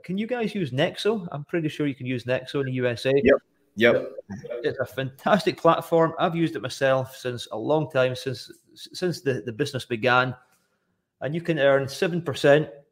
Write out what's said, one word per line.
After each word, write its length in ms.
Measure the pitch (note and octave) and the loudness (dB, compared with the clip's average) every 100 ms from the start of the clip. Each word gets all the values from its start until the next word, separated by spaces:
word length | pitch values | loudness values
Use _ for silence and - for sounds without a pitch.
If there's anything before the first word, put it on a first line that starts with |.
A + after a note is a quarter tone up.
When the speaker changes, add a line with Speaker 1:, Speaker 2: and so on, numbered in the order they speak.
Speaker 1:
can 140 | - F#3+ | -8 -6
you 100 | A3+ | -4
guys 260 | B3 G#3+ | -4 -4
use 180 | G3+ C#3 | -4 -4
Nexo? 540 | B2+ E3+ - G3+ - E3+ | -2 -2 -2 -2 -2 -4
I'm 140 | D3 D3 | -10 -6
pretty 240 | F3 D3+ | -4 -4
sure 180 | - D3 | -2 -4
you 80 | C3 | -4
can 100 | B2+ | -6
use 200 | B2+ A#2+ | -4 -2
Nexo 340 | B2+ B2+ C#3+ | -4 -2 -4
in 60 | C3 | -2
the 80 | |
U 140 | B2+ B2 | -2 -2
S 180 | A2+ C3 | -2 0
A. 80 | C#3 | 4
Speaker 2:
Yep. 120 | B2+ - _ _ _ G2+ | 6 4 _ _ _ 2
Yep. 360 | A#2 B2 - - - G2 - - | 4 4 0 -12 -14 -12 -10 -6
Speaker 1:
It's 160 | D3 B2+ | -4 -4
a 60 | A#2+ | -6
fantastic 720 | - C3 - - G3+ F3+ - | -6 -8 -4 2 2 2 0
platform. 560 | E3 D#3+ - E3 D#3+ - | 2 2 2 2 2 2
I've 160 | F3 E3 | -2 0
used 220 | D#3+ E3 | -2 -2
it 40 | |
myself 540 | B2 - C3+ C3 B2 - | -8 0 2 2 -2 -8
since 320 | B2+ A#2+ - | -8 -8 -8
a 40 | A2 | -6
long 320 | A2+ D#3 D3+ | 0 0 0
time, 240 | C3 B2+ | 2 0
since, 380 | B2 C3+ A#2+ - - _ - | 0 -8 -8 -12 -20 _ -20
since 460 | - - F3+ - | -18 -6 -4 -2
the, 200 | C#3 B2 B2 | -2 -2 -4
the 80 | |
business 320 | A2 C#3 B2+ - | -4 -4 -6 -6
began. 500 | A#2 B2 B2 C3 A#2 _ _ _ _ _ _ _ - | -2 2 4 2 -4 _ _ _ _ _ _ _ -10
And 120 | C3 | -6
you 60 | E3 | -4
can 180 | E3+ D#3 | -2 2
earn 300 | C#3 C#3 C3 | 4 4 2
seven 340 | - F#3 E3+ | -2 -2 -2
percent 460 | E3 A#2 D3 D3+ D3+ - _ | -4 2 6 6 4 -8 _